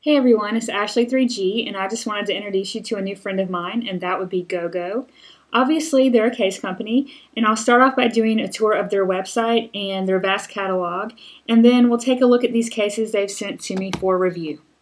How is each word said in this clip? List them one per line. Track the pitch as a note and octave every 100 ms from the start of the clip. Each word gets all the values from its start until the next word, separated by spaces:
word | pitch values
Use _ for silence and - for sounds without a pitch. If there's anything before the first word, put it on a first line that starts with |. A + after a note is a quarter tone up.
| D4+
Hey | D4
everyone, | B3+ A3 G#3 A3+
it's | -
Ashley | G3+ G#3 - A#3+
three | C4 B3
G, | A3 F#3+ A3 G3+
and | G3
I | F#3+
just | A3 -
wanted | G#3 G3+
to | F#3+
introduce | G#3 F#3+ G3 A3+
you |
to | - G#3
a |
new | G3 G3
friend | G3+ F#3+
of | F#3+
mine, | F3+ F3+ A3 G3
and | F#3
that | F3+ F3+
would | F#3
be | F#3
GoGo. | F3 F3+ E3+ F3 F3 A3 C4+ _ - _ _
Obviously, | A3+ B3+ D#4+ D#4 C4+ C4
they're | A#3+ A3
a | A#3+
case | G3 F#3+
company, | G3+ F#3 G3+ A#3+ C#4 - _ -
and |
I'll | A3 A3
start | - A#3+
off | C4 C4
by | B3
doing | A3+ A3 A3
a | -
tour | - G#3+
of | G3+ G3
their | G3
website | F#3+ F#3 F#3+ - A3+ A#3 A3+ G3+
and | G3 F#3+ F#3+
their | F#3+
vast | F#3+ G3 -
catalog, | - G3 F#3 F3 F3 A3 - - - -
and | A#3 A#3
then | B3 A#3+
we'll | A#3+
take | C4 B3+
a | B3+
look | B3
at | B3
these | A#3 A3+
cases | - G#3 G#3 A3
they've | G#3+ G3+
sent | G3 G3+ F#3
to | - F#3+
me | F#3+ F#3
for | F#3+ F#3
review. | F#3 E3+ D#3+ D3 _ _